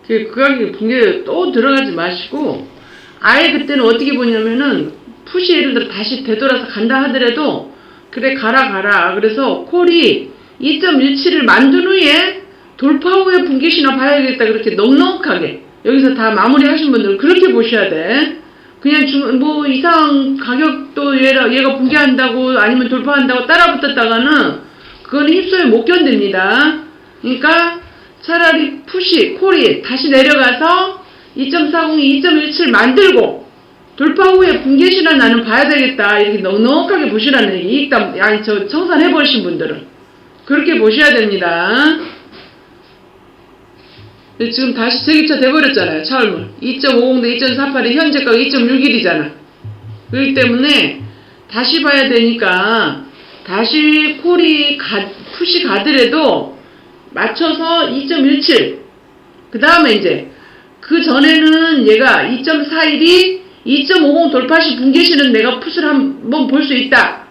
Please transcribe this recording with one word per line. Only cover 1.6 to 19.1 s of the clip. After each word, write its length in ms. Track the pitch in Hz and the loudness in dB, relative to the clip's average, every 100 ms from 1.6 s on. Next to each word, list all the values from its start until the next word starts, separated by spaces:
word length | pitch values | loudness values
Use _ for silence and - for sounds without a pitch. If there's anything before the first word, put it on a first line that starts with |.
| 254 269 269 | 0 0 -2
마시고, 760 | 165 170 180 - 277 277 - - - - - - - | -6 -6 -8 -10 -8 -6 -8 -12 -20 -20 -20 -20 -6
아예 320 | - 262 330 | 0 2 0
그때는 320 | - - 285 | -2 -2 0
어떻게 300 | 226 226 269 | 2 2 0
보냐면은, 760 | 247 240 226 220 233 285 196 151 - - - | -2 -2 0 -2 -2 -2 -2 -4 -12 -20 -20
풋이 280 | - 359 359 320 | -8 -6 0 0
예를 160 | 269 | 0
들어 140 | 226 202 | -2 -4
다시 340 | 196 214 247 | -8 -8 -8
되돌아서 460 | - 220 269 254 - | -4 -2 0 -2 -4
간다 340 | 208 226 269 | -6 -2 0
하더라도, 720 | 285 262 240 233 302 - - - - - _ | -2 0 -2 0 -2 -4 -10 -20 -20 -20 _
"그래, 240 | - 262 | -6 -4
가라, 360 | 269 220 262 269 | -2 0 0 0
가라." 440 | 196 196 202 175 185 | -2 -2 0 0 0
그래서 480 | 214 220 262 185 | 0 0 -2 -4
콜이 680 | - 349 349 339 254 - - - - - | -4 0 2 4 2 0 -6 -18 -20 -8
이점일칠을 840 | 262 302 359 294 269 277 359 311 | -4 -2 0 2 2 0 0 0
만든 420 | 240 196 269 277 | 2 4 4 4
후에 580 | 359 381 311 311 370 392 - - - - | 2 2 2 2 0 -6 -16 -20 -20 -4
돌파 340 | 269 269 349 | 0 0 0
후에 320 | 381 381 359 | 2 2 2
붕괴시나 540 | 349 262 311 339 277 262 | 0 0 0 0 0 0
봐야겠다. 480 | 269 285 262 247 | 0 0 0 0
그렇게 320 | 226 220 226 180 | -2 0 -2 0
넉넉하게. 880 | 214 277 370 370 302 277 151 - - - | 2 4 2 0 -4 -4 -4 -10 -18 -8
여기서 300 | 208 269 269 | 0 2 2
다 160 | 262 220 | 2 0
마무리하신 640 | 208 214 285 285 311 302 | 0 2 4 2 2 0
분들은 240 | 240 196 196 | 0 0 0
그렇게 360 | 285 359 359 | 2 4 4
보셔야 360 | 233 226 233 190 | 2 0 0 -2
돼. 480 | 160 165 247 311 - - - - - | -4 -2 -2 -2 -6 -18 -20 -20 -6
그냥 260 | 269 302 | -2 0
중-, 320 | 269 | 0